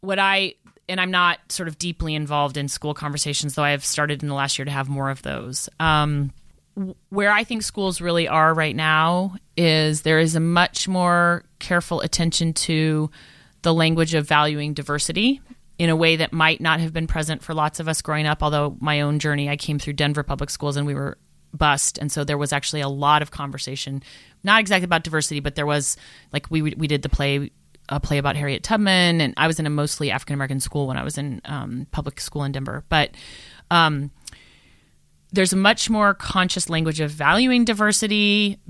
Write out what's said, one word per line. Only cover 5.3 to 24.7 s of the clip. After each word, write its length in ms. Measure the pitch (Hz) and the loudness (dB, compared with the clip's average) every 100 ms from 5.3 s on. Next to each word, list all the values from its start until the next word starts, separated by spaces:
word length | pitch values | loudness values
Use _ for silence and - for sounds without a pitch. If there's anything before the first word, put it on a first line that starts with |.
| 135 - - - - | -8 -8 -8 -8 -2
Um, 540 | 160 151 147 147 139 - - - _ - | 2 2 2 0 -2 -6 -20 -20 _ -10
w-, 200 | 190 - _ | -10 -10 _
where 220 | 196 202 | 0 2
I 120 | 208 | 2
think 200 | 226 226 | 0 -4
schools 380 | 202 - 190 170 | -6 -4 -2 -2
really 260 | 175 170 165 | 0 0 2
are 260 | 160 160 | 4 4
right 220 | 165 156 123 | 4 0 0
now 600 | 156 156 160 180 190 185 - - | 2 4 4 2 -2 -6 -8 0
is 440 | 170 156 156 151 | 2 4 2 0
there 180 | 160 156 | 2 4
is 160 | 165 165 | 4 2
a 40 | |
much 480 | 165 175 175 - - | 2 4 2 0 -2
more 580 | 185 175 175 175 170 - - | 0 2 4 4 0 -4 -12
careful 420 | - 175 - 170 | -2 -2 0 -2
attention 520 | - - 165 - 165 | -2 0 0 0 0
to 560 | 156 - 160 156 151 156 - - - _ _ | -2 0 0 2 2 -2 -6 -20 -20 _ _
the 100 | 170 | 0
language 400 | 165 160 165 160 | 4 4 2 2
of 140 | 160 143 | 0 2
valuing 460 | 147 151 147 147 | 2 2 0 -4
diversity 680 | 147 143 147 - 165 233 269 - - _ - | -6 -6 -4 -4 0 0 0 -6 -20 _ -2
in 100 | 170 | 0
a 60 | 160 | 4
way 200 | 165 160 | 4 2
that 160 | 160 | 0
might 300 | 165 160 160 | 0 0 2
not 180 | 160 160 | 0 0
have 140 | 165 | -2
been 140 | 160 160 | -4 -4
present 340 | 165 151 156 | -2 -4 -6
for 120 | - | -6
lots 260 | 160 151 - | -2 -2 -2
of 80 | 160 | -4
us 140 | 156 | -4
growing 260 | - 151 151 | -2 -2 0
up. 160 | 151 | 0
Although 340 | 151 147 147 - | 0 0 0 -2
my 220 | 156 147 | -2 0
own 160 | 147 147 | 0 0
journey, 320 | 151 143 143 | 0 -2 -2
I 80 | 143 | -4
came 220 | - 147 | -4 -4
through 140 | - | -4
Denver 300 | 143 147 147 | -2 0 0
Public 280 | 139 143 147 | -2 -4 -6
Schools 260 | - 147 143 | -4 -4 -2
and 80 | 143 | -2
we 80 | |
were 240 | 139 139 - _ _ _ | -4 -6 -10 _ _ _
bused. 440 | 151 151 139 - - | 0 2 2 0 -2
And 120 | 143 | -4
so 120 | - | -4
there 140 | 147 147 | -2 -2
was 160 | 143 | -2
actually 280 | 143 - 151 | -2 -2 -4
a 60 | 139 | -4
lot 340 | 139 143 151 | 0 4 4
of 100 | 147 | 2
conversation, 720 | - 143 135 - 135 - 139 - - - _ | -6 -10 -8 -8 -8 -8 -8 -10 -18 -20 _
not 160 | 196 220 | 2 2
exactly 260 | 202 | 4